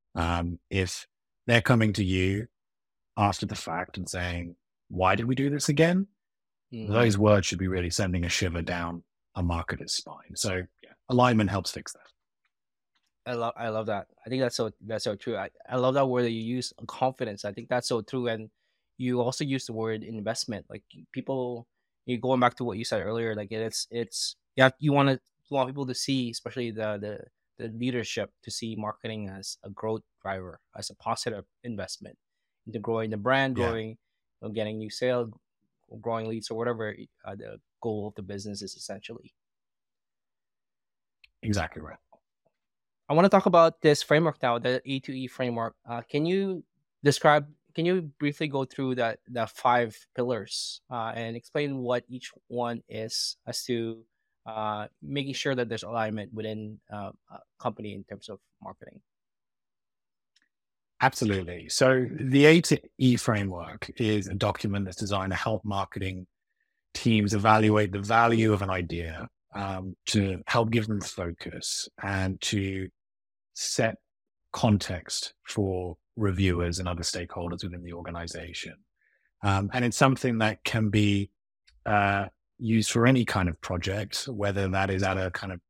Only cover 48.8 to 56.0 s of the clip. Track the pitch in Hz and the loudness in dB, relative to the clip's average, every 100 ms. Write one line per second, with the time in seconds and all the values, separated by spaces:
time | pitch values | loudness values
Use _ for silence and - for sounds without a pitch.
48.8 | 131 123 113 107 - 120 110 - 127 123 | -2 0 -2 -2 -8 -4 -4 0 2 4
49.8 | 113 - - - 123 113 98 - - - | 2 -4 -8 -4 -2 -2 -4 -8 -8 -12
50.8 | - 120 113 113 113 117 - 151 147 135 | -10 -6 -4 -4 -6 -8 -6 -4 -2 -2
51.8 | 123 123 - 127 - - - 120 120 117 | 0 -2 -2 -12 -16 -20 -8 -4 -2 -4
52.8 | - 110 113 - - - 117 - - 117 | -8 -10 -6 -4 -6 -8 -10 -8 -2 -2
53.8 | 113 113 113 _ _ _ 113 110 107 107 | -2 -8 -16 _ _ _ -10 -6 -4 -4
54.8 | 107 _ 147 139 139 - 143 127 117 113 | -8 _ -8 -6 -4 -4 -2 -2 -2 -6
55.8 | 104 117 | -4 -2